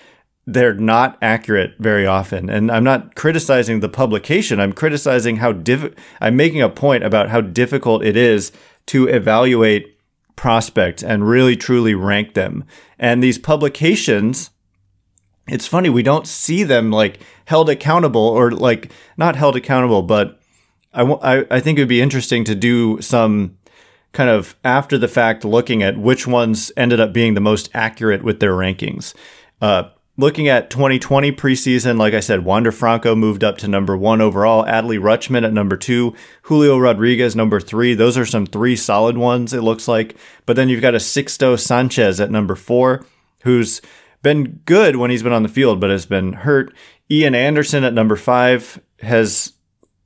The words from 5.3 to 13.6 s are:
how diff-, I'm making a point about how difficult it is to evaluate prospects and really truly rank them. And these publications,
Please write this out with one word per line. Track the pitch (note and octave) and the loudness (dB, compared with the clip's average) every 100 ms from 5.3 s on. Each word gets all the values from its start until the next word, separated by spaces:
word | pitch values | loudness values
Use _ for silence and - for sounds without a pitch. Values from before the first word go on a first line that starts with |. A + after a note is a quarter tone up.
| A2 | -2
how | A#2+ | -2
diff-, | F#2+ E2 C3+ D#3 - - - | -2 -2 -2 -4 -12 -20 -6
I'm | A2 B2 | -2 2
making | D#3+ D#3 | 2 0
a | A2+ | -2
point | - C#3 B2+ | 0 0 0
about | G#2 G#2+ G2+ | 0 0 0
how | A#2 | -2
difficult | G#2 E2+ B2 C#3 B2 A2 | -2 -2 -2 -2 0 0
it | G#2+ G#2 | 0 2
is | A#2+ G#2+ - - _ _ - | 2 2 -2 -12 _ _ -4
to | C3+ B2+ | 0 2
evaluate | B2 G2+ A2 C3 A#2+ A2 G#2 - _ _ _ _ - | 2 2 2 2 4 2 2 -2 _ _ _ _ -6
prospects | B2+ A#2 A2 - F2+ - | 0 0 0 -2 -2 -2
and | G2+ G#2+ G#2 | -4 -2 2
really | B2 B2+ | 4 4
truly | B2 - B2 A2+ | 2 0 0 2
rank | G2 G2 G2+ G#2+ | 0 0 -2 -2
them. | G#2 F#2+ - - - _ - | -4 -4 -6 -12 -20 _ -4
And | A#2+ A#2+ | -2 2
these | B2+ B2 | 2 0
publications, | - D3+ | 0 0